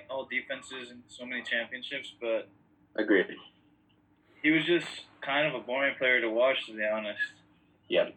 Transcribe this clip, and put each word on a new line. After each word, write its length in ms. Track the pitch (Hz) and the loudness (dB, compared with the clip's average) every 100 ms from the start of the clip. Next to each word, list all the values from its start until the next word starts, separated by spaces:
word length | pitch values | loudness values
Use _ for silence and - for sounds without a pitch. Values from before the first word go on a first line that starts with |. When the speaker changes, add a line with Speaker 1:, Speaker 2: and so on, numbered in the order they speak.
| 120 | -6
Speaker 1:
all 160 | 135 | -8
defenses 640 | 123 123 - 131 - 131 120 | -6 -6 -6 -8 -10 -12 -12
and 120 | 123 - | -16 -20
so 180 | - 123 | -14 -8
many 160 | 123 | -8
championships, 720 | 113 120 113 127 120 139 - - | -4 -2 -2 -8 -8 -8 -10 -8
but 280 | 117 110 - _ _ _ _ - | -2 -2 -4 _ _ _ _ -2
Speaker 2:
Agreed. 400 | 104 98 - - - _ _ _ _ _ _ _ _ _ | 4 4 4 -4 -16 _ _ _ _ _ _ _ _ _
Speaker 1:
he 80 | 151 | 2
was 140 | 160 | 2
just 420 | 160 170 - - - - | 4 2 0 -10 -16 -12
kind 260 | - 143 151 | -2 0 0
of 80 | |
a 60 | 127 | -2
boring 300 | 113 131 139 127 | -4 0 0 2
player 240 | 131 123 | 4 4
to 100 | 117 | 2
watch, 360 | 110 127 - - | 4 4 4 -2
to 60 | 110 | -4
be 80 | 107 | -2
honest. 340 | 107 104 104 - - _ _ _ _ - | -2 -4 -4 -6 -8 _ _ _ _ -2
Speaker 2:
Yeah, 200 | - - | 0 0